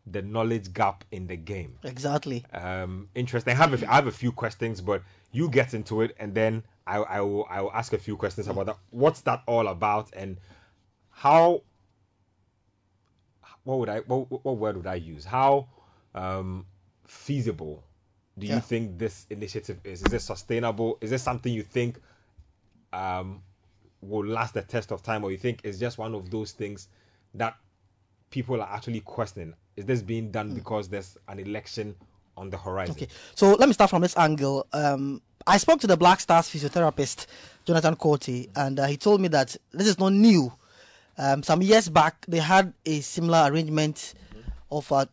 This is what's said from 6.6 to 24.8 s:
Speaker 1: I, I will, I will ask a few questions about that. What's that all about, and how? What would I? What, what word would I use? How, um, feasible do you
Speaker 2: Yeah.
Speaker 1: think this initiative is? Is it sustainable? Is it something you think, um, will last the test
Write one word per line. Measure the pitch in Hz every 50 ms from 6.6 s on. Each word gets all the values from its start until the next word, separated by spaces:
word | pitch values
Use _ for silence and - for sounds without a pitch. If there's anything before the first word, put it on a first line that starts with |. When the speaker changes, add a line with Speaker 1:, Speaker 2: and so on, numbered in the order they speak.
| 110 - _ _ _
Speaker 1:
I, | - 98 104
I | - - 92 104 101
will, | 101 101 104 107 -
I | 90 98
will | 98 98 -
ask | 110 123 - 117
a | 98
few | - 107 104
questions | - - 98 92 - 98
about | 104 95 98 98
that. | 101 107 - _ _
What's | - 120 139 160 160 - -
that | 139 117 120 -
all | - 120 117 110
about, | 101 92 87 110 104 104 107 107 - -
and | - 98 98 92 95 - - - _ _ _ _ _ _ _ _ _ _ _
how? | _ - - 139 151 165 165 175 175 - - _ _ _ _ _ _ _ _ _ _ _ _ _ _ _ _ _ _ _ _ _ _ _ _ _ _ _ _ _ _ _ _ _ _ _ _ - - _ _
What | 127 131 131
would | 117 107
I? | 104 113
What, | - 110 123 135 131 127 131 127 -
what | 139 127
word | 107 107 107 101
would | 95 87
I | 95 92
use? | 90 82 82 80 73 80
How, | 95 120 131 135 139 139 139 131 127 _ _ _ _ _ _ _ _ -
um, | 92 92 92 95 95 92 92 92 95 92 95 _ _ _ _ _ _ _
feasible | _ - - - - 143 139 117 117 85 78 80 76 76 76 73 _ _ _ _ _ _ _ _ _ _ 95
do | 101
you | 104 110
Speaker 2:
Yeah. | 117
Speaker 1:
think | 113 - 120 113 113 104 90 85
this | 113 107 - - - _
initiative | 107 101 104 98 - 110 - - 98 90 -
is? | 98 95 90 98
Is | 98 120
it | 113
sustainable? | - - 101 - - - 117 117 120 117 107 107 113 113 110 -
Is | 110 107 131
it | 131
something | 127 135 127 123 123 127 117
you | 110 104
think, | - - 127 120 120 120 - _ _ _ _ _ _ _ - - _ _ _ _ _ _ _ _ _ -
um, | 92 95 95 92 92 92 95 98 95 - _ _ _ _ _ _ _ _ _ _ _
will | - 98 107 107 101
last | 104 113 113 113 113 -
the | 107 95
test | - - 117